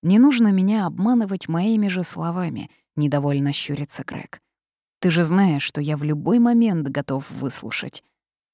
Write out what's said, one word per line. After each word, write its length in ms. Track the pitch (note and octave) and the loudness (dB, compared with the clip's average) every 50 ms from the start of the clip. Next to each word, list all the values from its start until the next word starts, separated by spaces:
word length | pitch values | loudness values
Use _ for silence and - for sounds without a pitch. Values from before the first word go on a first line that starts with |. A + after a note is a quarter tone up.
«Не 160 | - E3 F#3+ A3 | 2 4 6 6
нужно 300 | B3 D4 C4+ A#3+ A#3 G#3 | 8 6 6 6 4 4
меня 380 | G3 F#3+ F#3 G3 G#3+ A3 G3 | 4 4 2 2 2 0 0
обманывать 640 | E3 - - F#3+ A3+ B3+ A#3+ A3 F#3+ G3 F3+ - - | -2 -2 -2 0 2 2 2 0 -2 -4 -8 -4 -4
моими 380 | E3 E3+ F3+ A3 A3+ G#3+ G#3 | -4 -2 0 0 0 0 0
же 160 | G3+ F3+ F#3 | 0 -2 -2
словами», — 680 | F3 - - E3+ D#3+ E3+ E3+ F#3 F3+ E3 C3 A2 - - _ _ _ _ _ | -4 -4 -4 -4 -4 -4 -4 -4 -4 -4 -6 -8 -10 -12 _ _ _ _ _
недовольно 560 | - D3 C#3+ C3+ C#3+ C#3 C#3+ C#3+ C#3 C#3 C#3+ | -2 -2 0 0 0 0 0 0 0 0 -2
щурится 500 | C#3+ - - - C#3+ C#3+ C#3+ - - - | -2 -4 -6 -6 -6 -8 -8 -10 -10 -12
Грег. 400 | C#3 - - E3+ - - - - _ _ _ _ _ _ _ _ _ _ _ _ | -10 -10 -12 -12 -14 -14 -20 -20 _ _ _ _ _ _ _ _ _ _ _ _
«Ты 120 | - F3+ | 0 2
же 120 | D#3+ E3+ | 2 2
знаешь, 400 | F3 D#3 F3 F#3+ G3 F#3 D#3 C#3 | 2 2 4 4 4 4 2 0
что 180 | - - - D3+ | -2 -6 -6 -6
я 160 | D3 D3+ D3+ | -4 -4 -4
в 60 | C#3+ | -4
любой 380 | D3 D3+ D3+ D3 - - G#3 A#3+ | -2 -2 -2 -2 0 0 2 4
момент 480 | A#3 A#3+ A#3+ A#3 A#3 A3 F#3+ E3 D3 C#3 | 4 4 4 4 4 2 2 0 -2 -2
готов 420 | C3+ C#3+ C#3 - C#3 C3+ C#3 - | -4 -6 -4 -4 -6 -6 -6 -8
выслушать». 720 | - C3 C#3 C3+ - - - A2 A2 - - - - - _ _ _ _ _ _ _ _ _ _ | -10 -8 -6 -6 -6 -8 -10 -10 -10 -8 -10 -10 -14 -16 _ _ _ _ _ _ _ _ _ _